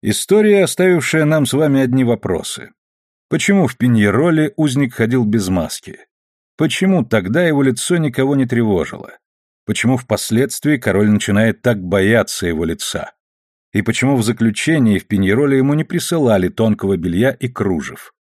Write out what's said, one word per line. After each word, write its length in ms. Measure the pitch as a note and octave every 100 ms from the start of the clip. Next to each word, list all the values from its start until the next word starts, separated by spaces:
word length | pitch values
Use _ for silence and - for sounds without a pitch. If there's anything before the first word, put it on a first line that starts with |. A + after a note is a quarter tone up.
История, 600 | A2 G#2+ - G3+ G#3+ G3+
оставившая 600 | F3 - F#3 F3+ C3+ D#3+ D3+
нам 180 | D#3
с 80 | C3+
вами 300 | C3+ D#3 C3+
одни 220 | C3+ B2+
вопросы. 680 | B2 A#2 - F2 - - - _ _ _ _ _ _
Почему 380 | B2 - G2+ D3+
в 100 | -
Пиньероле 800 | B2 A#2 G#2 G#2 E3 D#3 D#3 -
узник 380 | D3+ C3 C#3
ходил 320 | - A2+ B2+ A2+
без 240 | A2 F#2
маски? 560 | F#2 D#2 - - - - _ _ _ _ _
Почему 480 | D#3 - F#3+ F#3
тогда 420 | B2+ A2 F#2 C3 F3
его 160 | D3
лицо 360 | C3+ A#2 - F3
никого 380 | D#3 A#2+ C3+ C#3
не 100 | B2+
тревожило? 720 | A#2+ A2+ F#2+ D2 - - - _ _ _ _ -
Почему 320 | G#2+ A2+ B2+
впоследствии 800 | - G#2+ - A2 C3+ - D3 D3
король 320 | G#2+ F#2+ G#2
начинает 500 | G#2 - G2+ A2+ G#2
так 220 | B2 A2
бояться 640 | F#2 G2 F#2+ A2+ G2 - F2+
его 180 | D#2+
лица? 480 | E2 E2 - - - _ _ _ _ _ _
И 80 | -
почему 340 | A2 A2+ B2+ C#3
в 60 |
заключении 760 | A2 A#2+ A2+ G#2 - D#3+ A#2 G2
в 80 | -
Пиньероле 520 | G2+ F#2+ G#2+ C#3+ C3+
ему 160 | C3+
не 100 | D3
присылали 640 | D#3 F3+ - E3+ C3 G#2 F2+
тонкого 480 | - A2+ G#2 G2 F#2+
белья 360 | E2+ F2 B2+
и 160 | C3 C3
кружев? 680 | - G2+ F2 - - - _